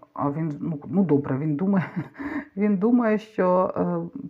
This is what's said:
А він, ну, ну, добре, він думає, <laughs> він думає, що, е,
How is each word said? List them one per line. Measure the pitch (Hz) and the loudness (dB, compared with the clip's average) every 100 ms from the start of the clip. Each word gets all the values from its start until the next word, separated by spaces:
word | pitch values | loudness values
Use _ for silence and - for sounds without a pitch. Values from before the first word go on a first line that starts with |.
| - | -12
А | - 143 | -6 -4
він, | 147 165 143 | -2 -4 -4
ну, | 165 147 - | -6 -6 -2
ну, | 175 | 0
добре, | 175 143 - 135 | 4 2 2 -2
він | 156 143 | -2 0
думає, | 190 196 147 - - - | 2 2 0 -6 -8 -10
<laughs> | 277 302 - - | -8 -8 -8 -2
він | 214 202 | 0 2
думає, | 214 240 226 214 | 4 4 4 0
що, | - - 185 180 185 - | -2 0 2 4 2 0
е, | 180 175 170 - | -2 -2 -6 -10